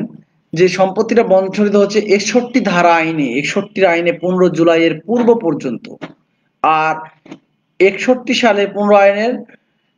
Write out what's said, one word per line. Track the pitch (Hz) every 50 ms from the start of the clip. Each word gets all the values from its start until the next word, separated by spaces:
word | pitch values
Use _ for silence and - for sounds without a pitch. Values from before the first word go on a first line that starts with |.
| 214 - - - _ _ _ _ _ _ -
যে | 160 185 185
সম্পত্তিটা | 180 190 190 190 185 214 226 226 240 214 196
বন্টনিত | 180 190 190 190 190 185 208 208 202 202
হচ্ছে | 208 202 190 214 214
একষট্টি | - - 190 202 202 - - 247 240 - - 262
ধারা | 196 196 175 175 170 170 165
আইনে, | 165 160 160 165 160 143 123 117 139
একষট্টির | 147 - - 208 190 - - 190 190
আইনে | 180 170 170 175 170
পনেরো | 170 165 165 180 185 180 185 180
জুলাইয়ের | 165 156 165 170 165 165 165 165 156 156
পূর্ব | - - 226 247 240 226 233
পর্যন্ত। | - - 165 147 - - 135 113 101 - - - - - - - _ _ _ _ _ _ _ _ _ -
আর | 151 160 156 156 160 156 151 156 151 - _ _ - - - _ _ _ _ _ _ _ _
একষট্টি | 185 196 196 - - 247 254 254 247 - 247
সালে | - 247 233 202 202 202 196
পনেরো | 196 202 208 208 208
আইনের, | 202 196 196 202 208 220 240 262 - - - - _ _ _ _ _ _ _ _